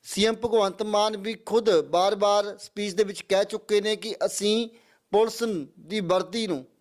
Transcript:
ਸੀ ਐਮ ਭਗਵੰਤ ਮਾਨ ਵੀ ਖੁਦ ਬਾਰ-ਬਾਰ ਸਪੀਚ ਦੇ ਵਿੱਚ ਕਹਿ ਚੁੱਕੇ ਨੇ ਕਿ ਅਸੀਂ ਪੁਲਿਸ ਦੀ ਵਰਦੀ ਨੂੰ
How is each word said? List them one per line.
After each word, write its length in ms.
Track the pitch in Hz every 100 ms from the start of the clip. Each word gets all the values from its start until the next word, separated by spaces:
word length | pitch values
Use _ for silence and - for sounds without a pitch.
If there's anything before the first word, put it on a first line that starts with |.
ਸੀ 220 | - -
ਐਮ 100 | 214
ਭਗਵੰਤ 480 | 226 226 226 196 185
ਮਾਨ 340 | 214 208 214 214
ਵੀ 180 | 196
ਖੁਦ 460 | 220 - 220 220 175
ਬਾਰ-ਬਾਰ 760 | 143 170 190 202 208 202 208 -
ਸਪੀਚ 360 | - - 208
ਦੇ 100 | 180
ਵਿੱਚ 180 | 202 196 -
ਕਹਿ 160 | 190
ਚੁੱਕੇ 360 | 202 208 - 208
ਨੇ 160 | 208 214
ਕਿ 200 | 214 - 202
ਅਸੀਂ 420 | - 208 220 226 - _ _ _
ਪੁਲਿਸ 320 | 202 226 220 233 190 135 _
ਦੀ 200 | 156 214
ਵਰਦੀ 460 | 180 185 170 220 214
ਨੂੰ 200 | 151 127 _